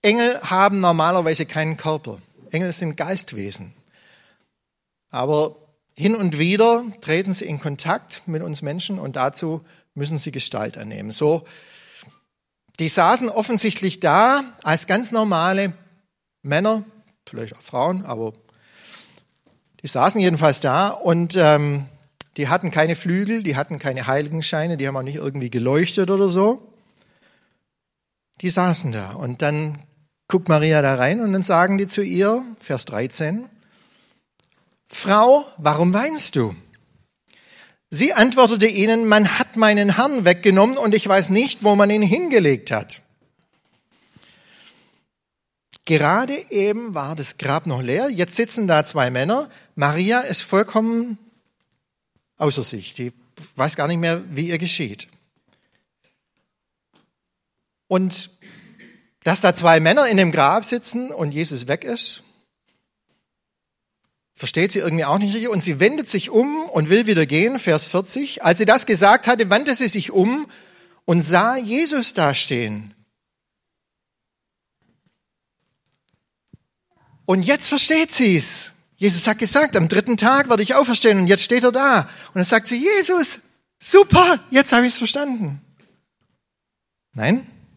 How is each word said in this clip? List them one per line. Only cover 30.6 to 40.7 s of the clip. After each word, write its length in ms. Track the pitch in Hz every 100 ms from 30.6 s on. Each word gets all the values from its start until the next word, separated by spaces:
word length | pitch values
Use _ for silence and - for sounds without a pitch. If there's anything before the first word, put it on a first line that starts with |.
| 156 156
da 140 | 139
rein 260 | 131 127 208
und 120 | 226
dann 100 | 190
sagen 340 | 180 170 185 196
die 100 | 196
zu 160 | -
ihr, 420 | 196 180 202 233 254 220
Vers 280 | - 135 -
dreizehn, 600 | 104 127 - 156 202 247 _ _ _ _ _ _ _ _ _ _ _ _ _
„Frau, 640 | _ - 196 208 233 285 285 -
warum 340 | 151 151 175
weinst 440 | 190 277 311 - 143
du?“ 200 | 113 85 - _ _ _ _ _ _ _ _ - - _ _
Sie 240 | 254 277
antwortete 520 | 254 240 247 240 226 220
ihnen, 400 | 202 214 226 226
„Man 320 | 214 208 -
hat 180 | 254 226
meinen 400 | 220 208 202 190
Herrn 280 | 262 277
weggenommen 540 | 180 180 214 190 214